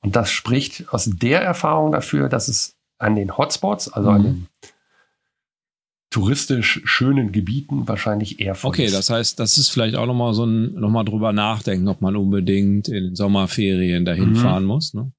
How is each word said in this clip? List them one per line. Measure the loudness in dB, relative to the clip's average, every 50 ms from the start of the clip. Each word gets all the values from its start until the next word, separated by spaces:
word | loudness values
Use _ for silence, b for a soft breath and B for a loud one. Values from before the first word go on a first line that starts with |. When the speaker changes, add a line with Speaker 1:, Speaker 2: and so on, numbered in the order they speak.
| -2
Speaker 1:
Und | 0 0
das | 2 0 0 -2
spricht | -6 -2 0 0 0 0 -2 -10 -14 -12 -6 -4
aus | -2 -2
der | -2 -2 0 2 2 2 2 2
Erfahrung | 0 -2 -2 0 0 2 2 2 2 0
dafür, | -2 -2 -2 0 0 0 0
dass | 0 -2 -2 -2
es | -2 -4 -4 -6 _ _ _ _ _ _
an | -2 0 0
den | 0 0 -2 -2 -2
Hotspots, | -2 -2 -2 -4 -2 -2 -2 -2 -6 -8
also | -4 0 2 4
an | 4 6
Speaker 2:
Mhm. | 4
Speaker 1:
den | 4 2 -2 -6 -12 _ _ b b b b b b b b b b b b b b b _ _ _ _ _ _ _ _ _ _ _ _ _ _ _
touristisch | -2 0 2 2 2 0 0 -2 -2 0 0 0 -2 -2 -2
schönen | -2 0 2 2 2 4 2 2 2 0
Gebieten | 0 0 0 -2 -4 -4 -4 -4 -4 -2 -2
wahrscheinlich | -4 -4 -2 -2 -2 -2 -2 -6 -4 -4
eher | -4 -4 -4
voll | -4 -4 -4
Speaker 2:
Okay, | -2 0 0
Speaker 1:
ist. | 0 0
Speaker 2:
das | 0 0 0
heißt, | 0 0 -2 -2 -4 -4
das | -2 0 2
ist | 2 2 0
vielleicht | 0 0 0 0 0
auch | -2 -2
nochmal | 0 0 0 0 0 0
so | 0 2
ein, | 2 2 0 0 -2 -2
nochmal | -2 0 2 2 2 0
drüber | 0 -2 0 0 0 0
nachdenken, | 0 0 0 -2 -2 -2 -2 -2 0 0 0
ob | 0 0 0
man | 0 0
unbedingt | 0 0 2 2 0 2 2 2 2 4 2 2 2 0 -2
in | -4 -4 -4
den | -4 -4
Sommerferien | -2 0 2 2 2 2 0 -2 0 0 0 2 2 2 0 2 0 0
dahin | 0 0 2 2 2
Speaker 1:
Mhm. | 4
Speaker 2:
fahren | 4 4 4 2 2 0
muss, | 0 0 -2 -2 -4 -6
ne? | -6 -8 -8 -10